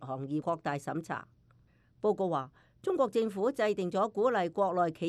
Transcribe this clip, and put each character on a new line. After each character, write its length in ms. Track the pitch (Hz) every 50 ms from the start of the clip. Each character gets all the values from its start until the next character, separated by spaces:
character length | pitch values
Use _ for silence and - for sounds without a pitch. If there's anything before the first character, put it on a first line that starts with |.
| -
行 220 | 135 131 135 139
業 140 | 135 151 156
擴 180 | 143 170 170 156
大 160 | - 156 143
審 240 | 143 - - 135 165
查。 260 | 160 - 147 - - _ _ _ _ _ _ _ _ _ _ _ _ _ _ _ -
報 100 | 214 196
告 160 | - 190 180
話， 220 | 160 139 131 139 _ - _ _ _ _ -
中 140 | 392 370
國 120 | 294 262 214
政 220 | - 226 226 220
府 200 | 190 196 202 254 277
制 200 | - 214 214 208
定 160 | 214 185 175
咗 220 | 175 190 208 226
鼓 220 | - 202 220 262 240
勵 180 | 202 175 170
國 240 | 165 202 196 185 175
內 160 | 180 175 165 160
企 140 | - 170